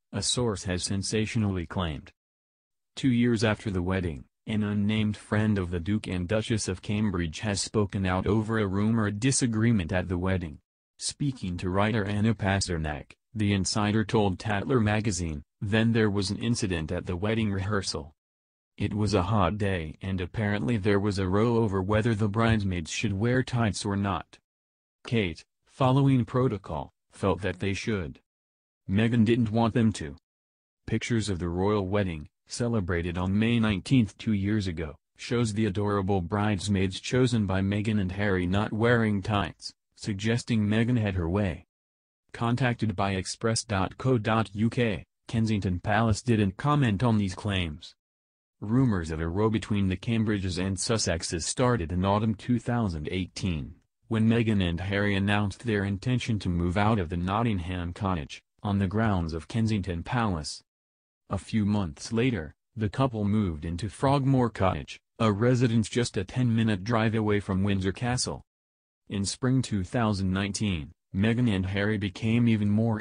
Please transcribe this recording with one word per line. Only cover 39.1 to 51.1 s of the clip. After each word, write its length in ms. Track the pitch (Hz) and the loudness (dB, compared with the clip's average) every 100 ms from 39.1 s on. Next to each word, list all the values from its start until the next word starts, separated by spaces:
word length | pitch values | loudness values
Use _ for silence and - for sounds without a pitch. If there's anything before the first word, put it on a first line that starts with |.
| 101 | 0
tights, 520 | 95 104 82 - - - _ - | 0 -2 -2 -6 -18 -18 _ -12
suggesting 720 | - 98 110 117 - 117 104 | -6 -2 0 0 0 0 2
Meghan 340 | 110 117 123 | 2 2 2
had 160 | 104 90 | 0 0
her 140 | 82 | 0
way. 360 | 95 101 78 - _ _ _ _ _ _ | 0 0 -4 -12 _ _ _ _ _ _
Contacted 600 | - 117 120 127 117 110 98 | -6 -2 0 0 0 -2 0
by 160 | 98 | -2
Express 520 | 95 90 - 113 113 | -2 -4 -4 -2 -2
dot 340 | - 98 95 - | -2 0 0 -2
co 200 | 131 127 | 0 2
dot 320 | 107 110 107 104 | 2 0 0 0
U 140 | 113 | 0
K, 360 | 127 117 85 - _ - | 2 0 -2 -8 _ -6
Kensington 520 | 117 110 110 98 90 | 0 2 2 0 -2
Palace 420 | - 104 113 107 | 0 2 2 0
didn't 360 | - 110 101 95 | 2 2 2 0
comment 460 | 143 147 127 98 | 0 2 2 2
on 140 | 127 107 | 2 2
these 180 | 98 92 | 0 -4
claims. 580 | 104 98 85 76 - - _ _ _ _ _ - | -4 -2 -2 -6 -14 -20 _ _ _ _ _ -10
Rumours 520 | 104 120 131 98 80 | 0 2 4 2 0
of 80 | 80 | -2
a 80 | 82 | -2
row 220 | 87 110 | 0 2
between 380 | 110 - 104 95 | 2 0 0 0
the 100 | 92 | 0
Cambridges 600 | - 117 107 107 92 87 | -2 0 0 0 -2 -2
and 180 | 95 95 | -2 -2
Sussexes 680 | - 113 - | -2 0 0